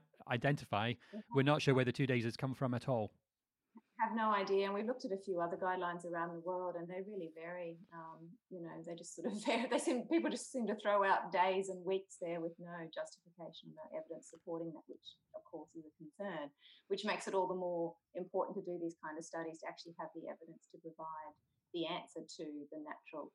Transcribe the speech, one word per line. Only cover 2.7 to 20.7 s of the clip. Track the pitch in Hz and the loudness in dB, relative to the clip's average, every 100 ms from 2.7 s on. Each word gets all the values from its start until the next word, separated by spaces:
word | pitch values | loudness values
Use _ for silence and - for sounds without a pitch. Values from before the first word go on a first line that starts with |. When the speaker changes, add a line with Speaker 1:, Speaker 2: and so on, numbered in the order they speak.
Speaker 1:
at | 120 - | 0 2
all. | 120 104 _ _ _ _ _ _ - _ - | 0 0 _ _ _ _ _ _ -20 _ 0
Speaker 2:
Have | 220 226 | 2 4
no | 220 | 4
idea. | 202 190 196 196 | 4 4 4 4
And | 202 | 2
we've | 220 | 0
looked | 262 262 | -2 -2
at | |
a | 190 | -2
few | - 175 | 0 0
other | 170 180 | 0 2
guidelines | 185 180 175 175 175 | 0 2 0 -2 -2
around | 170 170 | -2 -2
the | 170 | -2
world, | 170 180 180 170 | -2 -2 -2 -4
and | 170 | -4
they | 185 | -4
really | 190 202 160 | -4 -4 -6
vary. | 160 165 180 170 165 - | -8 -8 -6 -6 -8 -12
Um, | 170 160 160 165 - - | -12 -12 -12 -16 -18 -12
you | 185 | -10
know, | 165 160 165 | -8 -8 -8
they | |
just | 170 170 - | -10 -10 -4
sort | - | -2
of | |
<laughs> | 208 - | 0 2
vary. | 240 254 | 2 2
They | 294 | 2
seem, | 339 247 | 2 2
people | - 330 311 | 4 4 4
just | 254 - | 0 -2
seem | 262 208 | -2 0
to | 214 | 0
throw | 208 202 | 4 6
out | 196 180 175 | 6 6 4
days | 180 190 190 190 | 4 6 4 0
and | 185 | -2
weeks | 175 190 190 - | 0 0 -2 -6
there | 175 170 | -4 -2
with | 165 165 | -2 -6
no | 170 170 165 | -10 -8 -8
justification, | - - - - - 165 165 165 156 | -6 -8 -10 -20 -14 -12 -12 -16 -14
no | 156 160 | -10 -10
evidence | 160 160 - | -8 -12 -14
supporting | 165 180 165 165 | -14 -8 -4 -4
that, | - - | -8 -12
which, | - - - _ - | -16 -16 -20 _ -16
of | - | -12
course, | 160 156 165 | -14 -12 -14
is | |
a | 156 - | -16 -14
concern, | 156 - 202 160 143 _ - - - | -14 -8 -4 -4 -6 _ -20 -10 -4
which | 196 208 | -2 0
makes | 175 - | 0 2
it | |
all | 190 180 | 2 4
the | 185 | 2
more | 180 175 165 - _ | 0 2 0 -4 _
important | 185 185 190 - 196 | -8 -2 0 0 -2
to | |
do | 175 175 | -4 -2
these | 165 165 | -4 -4
kind | 160 156 | -8 -6
of | 160 | -6
studies, | 165 165 160 | -4 -4 -6
to | 170 | -10
actually | 165 170 170 | -10 -12 -10
have | 160 | -10
the | 165 156 | -8 -10
evidence | 160 165 160 _ | -10 -14 -20 _